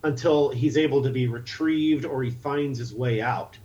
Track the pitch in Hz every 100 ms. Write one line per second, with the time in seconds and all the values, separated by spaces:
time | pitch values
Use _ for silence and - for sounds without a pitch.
0 | 156 127 170 147 143 123 147 147 156 139
1 | 131 127 123 120 123 - 156 156 156 147
2 | 165 131 123 123 143 143 143 123 120 107
3 | 123 110 117 101 - -